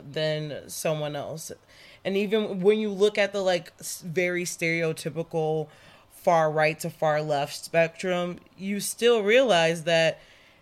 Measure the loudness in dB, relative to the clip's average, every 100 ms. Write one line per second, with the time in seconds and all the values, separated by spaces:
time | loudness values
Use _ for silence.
0 | -10 -4 -2 -2 -6 -10 -12 -6 -2 -2
1 | -4 -6 -8 -10 -14 -16 _ -20 -20 -10
2 | -4 -2 0 0 -2 2 2 4 0 2
3 | 2 2 -2 0 0 0 -4 -16 -14 -12
4 | -6 -2 0 -2 -4 -4 -2 0 -2 -4
5 | -8 -8 -6 -4 -2 -2 -4 -12 -20 -20
6 | _ -2 4 4 4 4 2 0 -8 -2
7 | 0 0 0 -2 -2 -8 -2 2 2 0
8 | -4 -2 -4 -8 _ -12 -6 -4 -6 0
9 | 2 4 4 4 6 4 4 0 0 2
10 | 2 0 -14 -20 _ _